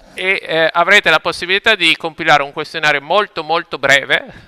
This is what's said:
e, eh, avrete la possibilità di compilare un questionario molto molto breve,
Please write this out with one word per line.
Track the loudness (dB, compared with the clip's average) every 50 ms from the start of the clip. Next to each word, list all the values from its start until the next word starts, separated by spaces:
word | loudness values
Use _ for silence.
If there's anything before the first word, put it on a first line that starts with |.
| -16 -14 -12
e, | -6 -2 -2 -2 -2 -2
eh, | -4 -2 0 0 0
avrete | 2 0 2 4 4 4 4 4
la | 2 2
possibilità | 0 -2 -6 -6 -4 -2 -2 0 2 0 0
di | 2 2 0 0 0
compilare | -2 -8 -8 -4 2 4 4 4 2
un | -2 -6
questionario | -8 -10 -8 -6 -2 0 0 0 0
molto | -2 0 0 0 0 -2 -6 -10 -6
molto | -2 -2 -2 -2 -4 -8 -4
breve, | -2 0 0 0 0 0 -2 -2 -2 -6 -14 -20 -20